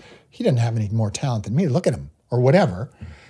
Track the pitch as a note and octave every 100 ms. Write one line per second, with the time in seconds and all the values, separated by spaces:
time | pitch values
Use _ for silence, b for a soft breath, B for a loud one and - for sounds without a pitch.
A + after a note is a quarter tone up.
0 | B B B - A#3 A#2+ A#2 A2+ G2+ A2+
1 | G#2 - C#3 A2 G2 C3+ E3+ D3 F3+ F2
2 | C#2 - _ A#2+ B2+ F3+ B2+ F2+ - B
3 | B B